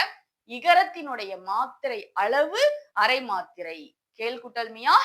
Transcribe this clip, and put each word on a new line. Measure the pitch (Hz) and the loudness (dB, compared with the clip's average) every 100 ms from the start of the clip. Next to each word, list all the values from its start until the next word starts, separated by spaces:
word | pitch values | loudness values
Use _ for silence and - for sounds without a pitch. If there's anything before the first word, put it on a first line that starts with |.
| - - _ _ - 240 | 0 -4 _ _ -14 -4
இகரத்தினுடைய | 330 349 381 349 294 240 196 185 185 | 4 6 6 -2 -10 -10 -10 -10 -6
மாத்திரை | 214 254 - 269 220 - - | -4 -4 -6 -8 -8 -8 -2
அளவு | 202 269 302 415 587 587 - 202 | 0 2 0 2 2 0 -8 0
அரை | 214 262 247 | 2 2 -2
மாத்திரை. | 190 - - 170 165 147 _ _ - | -6 -6 -12 -12 -12 -16 _ _ -8
கேள் | 226 247 | -8 -8
கூட்டல் | 240 233 226 226 | -10 -10 -10 -4
மியா, | 254 415 | 4 4